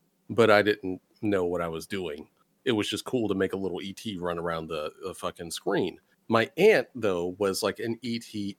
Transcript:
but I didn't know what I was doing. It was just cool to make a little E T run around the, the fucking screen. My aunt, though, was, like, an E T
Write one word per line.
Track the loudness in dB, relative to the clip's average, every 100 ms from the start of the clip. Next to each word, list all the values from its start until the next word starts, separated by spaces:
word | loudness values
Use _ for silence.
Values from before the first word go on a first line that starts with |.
| _ _ _
but | 4 8
I | 8
didn't | 6 2 -2 -8 _ _
know | 0 0 0
what | 0
I | -4
was | -6 -6
doing. | -6 -6 -8 -14 _ _ _ -2
It |
was | 0 0
just | -4 -4
cool | -2 0
to | 0
make | 0
a | -2
little | -4 -4
E | -8
T | -10 -8 -6
run | -4 -4
around | -4 -4 -4
the, | -6 -6 -8
the | -12
fucking | -8 -8 -8 -10
screen. | -6 -2 0 0 -6 _ _ _
My | 2 2 4
aunt, | 6 6 2 -2
though, | 0 0 -2 0
was, | 0 2
like, | -2 -2
an | -4 -4
E | -4 -6
T | -6 -6 -6